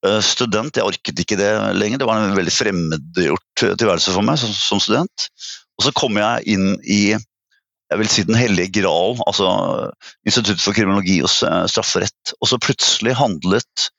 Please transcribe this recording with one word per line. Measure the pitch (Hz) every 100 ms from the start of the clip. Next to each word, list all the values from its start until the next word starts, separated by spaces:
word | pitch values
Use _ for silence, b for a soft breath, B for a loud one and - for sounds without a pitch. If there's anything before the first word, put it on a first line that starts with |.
eh, | 95 107
student. | 104 - 123 107 131 123
Jeg | 101
orket | 92 - -
ikke | - 104
det | 101 107 104 95
lenger. | 104 131
Det | 127
var | 110
en | 104 98
veldig | 85
fremmedgjort | - 110 92 80 80 73 92 80 73 _ - 110 95
tilværelse | 113 85 95
for | 92
meg | 107 151
som, | 117
som | 101 - 101
student. | - 113 180 - - B B B B -
Og | 135
så | -
kom | 135 104
jeg | 104 117 98
inn | 101 95 98
i, | - 101 101 107 - _ _ _ _ _ _
jeg | 90
vil | 110
si, | -
den | 95 113
hellige | 120 92 92 98
gral, | 92 85 92 120 -
altså | 104 98 101 92 - - - B B -
Institutt | 123 104 92
for | -
kriminologi | 104 101 101 92 92
og | 67
s-, | - - 87 87
strafferett. | - - - 95 _ - -
Og | 113
så | 123
plutselig | - - - - 110 127
handlet | 131 85 87 101 - - -